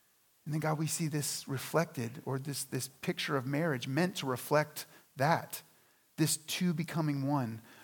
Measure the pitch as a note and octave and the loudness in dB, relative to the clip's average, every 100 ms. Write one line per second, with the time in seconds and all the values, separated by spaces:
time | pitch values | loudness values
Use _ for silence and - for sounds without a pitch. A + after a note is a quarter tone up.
0 | _ _ _ _ - D#3 D#3 D#3 D#3+ - | _ _ _ _ -6 -2 0 2 0 0
1 | D#3+ D3 - - - C3 - D#3 E3 - | 0 0 -2 -4 -4 -6 2 2 2 -2
2 | A2+ A#2+ - C3 C#3 C3+ - C3 - - | -6 -6 -4 -4 -4 -6 -4 -4 -4 -6
3 | - - - C#3+ B2 C#3+ E3+ B2+ A#2+ C3+ | -4 -2 0 0 2 2 2 0 0 2
4 | F3+ - C3+ B2 - D3+ D3+ - - - | 0 0 -2 -2 4 4 4 -4 -14 -16
5 | _ - C#3 D3 - - - _ _ _ | _ 0 2 2 0 -12 -14 _ _ _
6 | _ - D#3+ - - - F3+ E3 D#3+ E3+ | _ 0 2 2 -4 0 0 0 -2 0
7 | D#3 C#3 C3+ C#3+ A#2 A2 - - | 0 0 2 2 0 -4 -12 -16